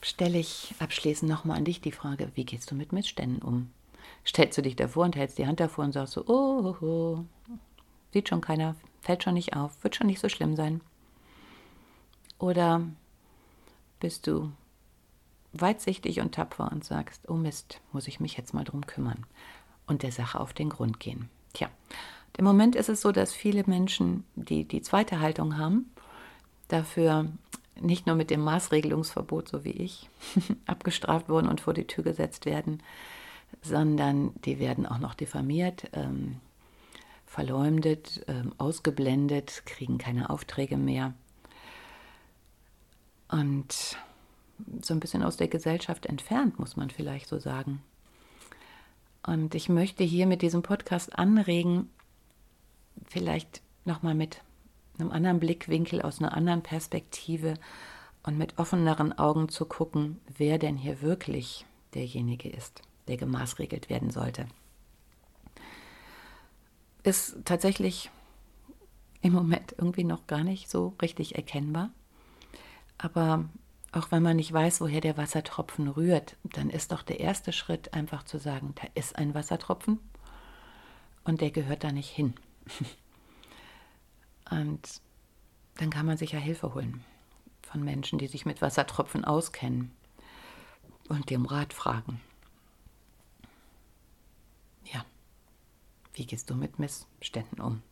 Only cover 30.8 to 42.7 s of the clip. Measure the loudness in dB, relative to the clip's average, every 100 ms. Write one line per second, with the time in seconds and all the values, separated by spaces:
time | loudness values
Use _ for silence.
30.8 | -2 -2 2 0 4 4 4 2 0 -2
31.8 | -2 -2 -2 0 -2 -2 -2 -2 -2 -4
32.8 | -8 -18 -16 -16 -16 -18 -20 -16 -2 4
33.8 | 4 4 4 4 2 -2 -4 0 0 0
34.8 | -2 -2 -4 -6 -6 -4 0 2 0 -2
35.8 | -8 -6 -4 -2 -4 -6 -14 _ -20 -20
36.8 | -20 -20 -20 -20 -14 -6 -2 2 4 4
37.8 | 4 2 -2 -10 -6 -4 -4 -2 -2 0
38.8 | 0 2 2 4 4 2 -4 -12 -14 -12
39.8 | -4 -2 0 -2 -2 -4 -6 -4 -2 0
40.8 | 2 2 -2 -4 -18 -20 -20 -20 -20 -20
41.8 | -20 -20 -20 -20 -20 _ _ _ _